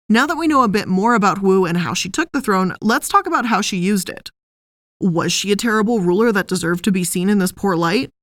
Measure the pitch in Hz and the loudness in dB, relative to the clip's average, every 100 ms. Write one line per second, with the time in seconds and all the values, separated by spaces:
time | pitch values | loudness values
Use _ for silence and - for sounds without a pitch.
0 | - 220 294 311 330 277 233 202 - 185 | 0 2 2 0 2 2 2 0 -2 0
1 | 226 233 196 180 196 190 180 175 170 180 | 2 2 2 0 2 2 2 0 -2 -4
2 | 185 247 330 285 - 190 185 - 208 262 | -4 -4 -4 -4 -2 0 0 -2 -2 0
3 | - 403 392 302 240 202 202 185 180 208 | 0 -2 0 -2 0 -2 -2 -2 0 0
4 | - - - - _ _ _ _ _ - | -4 -10 -16 -20 _ _ _ _ _ -4
5 | 185 165 165 - 196 202 233 214 214 233 | -2 0 -2 -2 -2 -2 0 0 2 2
6 | 175 180 233 196 180 185 165 175 226 190 | 2 2 2 2 0 -2 -2 -2 0 0
7 | 175 180 185 208 180 - 196 170 170 214 | 0 -2 0 2 0 -2 -2 0 0 -2
8 | - _ | -4 _